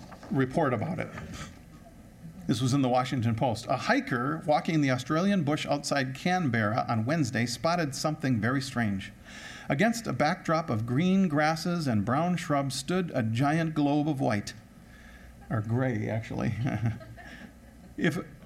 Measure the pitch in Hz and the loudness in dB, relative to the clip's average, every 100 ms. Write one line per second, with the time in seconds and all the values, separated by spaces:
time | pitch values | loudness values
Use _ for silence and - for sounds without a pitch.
0 | - - - 147 131 147 147 120 - - | -18 -16 -4 0 2 2 2 2 -2 -4
1 | - - - - - - - - - - | -6 -8 -10 -12 -12 -16 -20 -20 -20 -20
2 | - - - - - 143 127 143 127 123 | -20 -18 -18 -10 -4 0 2 2 2 2
3 | 127 139 113 113 135 110 - 135 - 254 | 2 0 0 2 0 0 -2 -2 2 0
4 | - 127 127 160 - 151 - 160 139 127 | 0 -2 -2 -2 2 2 4 2 2 2
5 | - 156 196 202 143 151 - 143 - 143 | 0 0 2 2 2 0 0 -2 0 0
6 | 131 131 175 185 160 117 107 120 - 117 | -2 -2 0 2 2 2 2 2 0 0
7 | 110 165 127 110 117 - 165 175 156 131 | 2 2 0 0 -2 0 0 2 0 -2
8 | 160 156 135 120 110 135 135 123 113 98 | -2 0 0 2 2 0 -2 0 0 0
9 | - - - - - - - 139 214 226 | -6 -14 -18 -16 -14 -10 -2 2 4 2
10 | - 127 147 185 - 160 160 113 117 123 | -2 0 0 0 0 0 0 -2 0 2
11 | 180 190 185 143 151 160 180 175 147 107 | 4 4 4 4 2 2 0 0 2 2
12 | 98 131 175 175 - 143 139 131 - 180 | 2 2 2 0 2 0 0 -4 -2 0
13 | 175 135 110 113 143 160 165 156 143 147 | 0 0 0 2 2 2 2 2 2 4
14 | 147 135 135 104 - - - - - - | 2 0 0 0 -2 -10 -16 -20 -20 -20
15 | - - - - - 110 110 117 131 110 | -20 -20 -20 -18 -6 -4 0 0 2 0
16 | 110 110 113 117 127 95 131 - 113 - | -2 -2 -4 -2 -2 0 -2 0 -2 -4
17 | - - - - - - - - - - | -10 -16 -16 -16 -18 -20 -20 -20 -18 -2
18 | 175 170 - - | 0 0 -6 -14